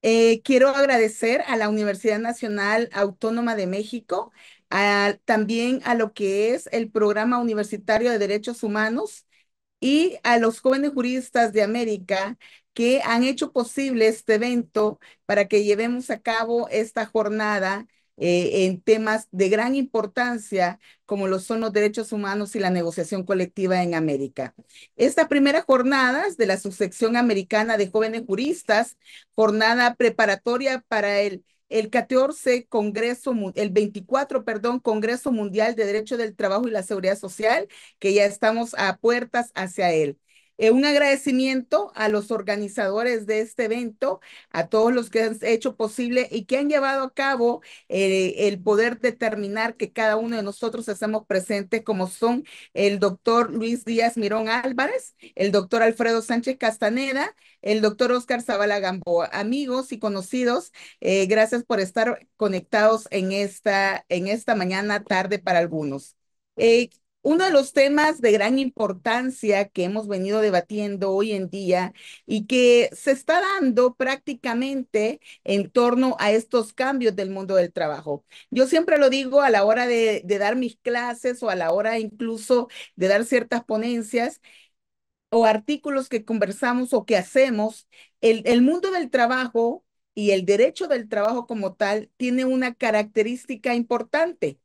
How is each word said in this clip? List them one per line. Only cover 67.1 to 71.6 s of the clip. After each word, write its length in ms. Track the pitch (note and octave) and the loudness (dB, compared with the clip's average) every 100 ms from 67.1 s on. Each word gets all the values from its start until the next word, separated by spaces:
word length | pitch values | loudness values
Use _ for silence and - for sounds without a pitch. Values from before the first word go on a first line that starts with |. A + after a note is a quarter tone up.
| _ - | _ 0
uno 200 | D#4+ F#4+ | 2 4
de 60 | |
los 200 | D4 C4+ | 4 4
temas 480 | - C#4 D4 D#4 D#4 | 2 4 4 2 2
de 140 | A#3+ | 2
gran 260 | G#3 G#3 C4 | 4 2 0
importancia 1080 | C4 - G#3 F#3 A#3+ A#3+ B3+ B3+ G#3+ G3 G3+ | -2 -4 -4 -4 -2 -2 -4 -4 0 0 0
que 160 | - F3+ | -2 -4
hemos 240 | G#3+ G#3 | -4 -6
venido 320 | G3 F#3+ G#3+ | -6 -2 0
debatiendo 680 | G#3+ F3+ E3+ G#3 G#3 G3 G3 | 2 0 -2 -6 -6 -4 -2
hoy 200 | F#3+ A3 | 0 0
en 180 | G3+ F#3 | -2 -6
día 440 | G3 | -6